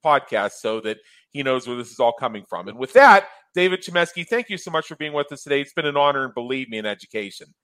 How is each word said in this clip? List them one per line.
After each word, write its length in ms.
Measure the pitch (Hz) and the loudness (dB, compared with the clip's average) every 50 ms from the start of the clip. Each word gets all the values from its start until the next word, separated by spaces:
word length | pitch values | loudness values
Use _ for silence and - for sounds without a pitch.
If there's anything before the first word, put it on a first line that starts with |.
| - | 4
podcast 480 | 156 147 135 - - 117 107 101 101 | 4 2 2 2 -2 -2 -2 -2 -2
so 280 | - - - 110 110 113 | -6 -6 -6 -4 -4 -4
that 180 | 104 107 110 - _ _ _ _ _ _ | -6 -8 -8 -8 _ _ _ _ _ _
he 120 | _ 143 | _ -6
knows 240 | 139 135 131 127 123 | -2 -2 -2 -2 -4
where 100 | 123 120 | -6 -10
this 140 | 120 120 - | -10 -10 -14
is 80 | - - | -2 0
all 140 | 123 120 | 0 0
coming 320 | 117 - 135 120 110 104 95 _ | 0 -2 -6 -6 -6 -8 -12 _
from. 200 | - 87 90 101 | -10 -10 -10 -12
And 100 | 104 120 | -8 -8
with 140 | 131 131 | -10 4
that, 340 | - 247 277 269 202 196 - - - - _ _ | 6 8 10 10 10 8 6 0 -20 -20 _ _
David 300 | _ 180 180 185 185 185 | _ 0 0 0 0 -2
Chemesky, 440 | - - 170 175 175 165 - 175 170 | -8 -4 0 0 0 0 -4 -12 -6
thank 220 | - 226 240 233 - | -4 -4 -4 -4 -6
you 100 | 202 170 | -12 -12
so 120 | - 180 | -10 -4
much 160 | 160 160 156 | -4 -4 -6
for 100 | - 160 | -6 -12
being 160 | _ 151 151 | _ -10 -6
with 200 | 147 147 143 147 | -4 -4 -4 -4
us 100 | 143 131 | -8 -16
today. 180 | - 143 143 139 | -4 -2 -2 -2
It's 120 | 143 139 | -2 -4
been 140 | _ 175 151 | _ -4 -4
an 100 | 147 143 | -2 0
honor 280 | 143 143 143 139 135 135 | 2 2 2 2 0 -4
and, 100 | 127 110 | -6 -6
believe 340 | 123 120 123 131 131 131 117 | -10 -6 -6 -6 -6 -6 -8
me, 100 | 113 110 | -8 -6
an 80 | 107 | -6
education. 640 | 107 101 _ - _ - 107 104 98 - - 95 78 _ _ | -6 -8 _ -12 _ -8 -8 -8 -8 -12 -18 -20 _ _ _